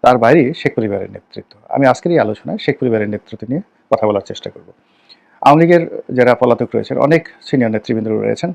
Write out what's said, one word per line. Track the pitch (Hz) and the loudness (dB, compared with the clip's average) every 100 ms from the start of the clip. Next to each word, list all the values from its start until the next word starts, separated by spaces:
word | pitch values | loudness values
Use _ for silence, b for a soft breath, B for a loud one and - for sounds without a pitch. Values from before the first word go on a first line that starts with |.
তার | 127 127 | 4 4
বাইরে | 113 160 127 | 4 4 2
শেখ | 165 143 | -2 -4
পরিবারের | - 110 101 98 | -4 -4 -4 -8
নেতৃত্ব। | 98 _ - - _ _ | -16 _ -20 -20 _ _
আমি | - 135 | 0 2
আজকের | 131 175 | 2 0
এই | 170 | 0
আলোচনায় | 107 107 - 202 | 0 -4 -8 -6
শেখ | - 139 | -4 -4
পরিবারের | 127 110 104 | -2 -2 -4
নেতৃত্ব | 104 _ - 110 | -8 _ -16 -8
নিয়ে | 143 - _ _ | -8 -10 _ _
কথা | - 107 | -2 0
বলার | 101 | -2
চেষ্টা | - - - | -4 -14 -14
করব। | - - _ _ b b b b b | -18 -20 _ _ b b b b b
আওয়ামী | - 147 | 4 4
লীগের | 170 175 165 - - | 6 4 2 -10 -8
যারা | 127 123 | 0 2
পলাতক | 120 123 117 120 | 4 2 0 -2
রয়েছেন, | 113 107 135 | -4 -4 -2
অনেক | 135 165 165 - | 2 2 0 -20
সিনিয়র | - 139 117 | -4 -2 0
নেতৃবৃন্দ | 110 - 110 110 | -2 -4 -4 -2
রয়েছেন | 107 107 110 175 | -4 -2 -4 -6